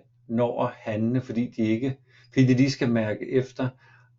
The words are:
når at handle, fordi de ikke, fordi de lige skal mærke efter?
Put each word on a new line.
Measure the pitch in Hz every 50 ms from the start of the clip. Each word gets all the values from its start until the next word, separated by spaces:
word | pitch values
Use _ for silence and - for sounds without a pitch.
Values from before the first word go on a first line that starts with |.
| - _ _ _ _ -
når | 117 117 120 120 - - 123
at | - - -
handle, | - 117 107 107 110 113 123 131
fordi | 127 - 113 113 123 117 - -
de |
ikke, | 113 110 113 113 127 135 135 - _ _ _ - - _ -
fordi | 135 131
de | 127 127
lige | 120 135 139
skal | 135 - 147 120
mærke | 117 113 110 107 104 - - -
efter? | - 131 127 - - - 131 127 - _ _ - - - _ _ _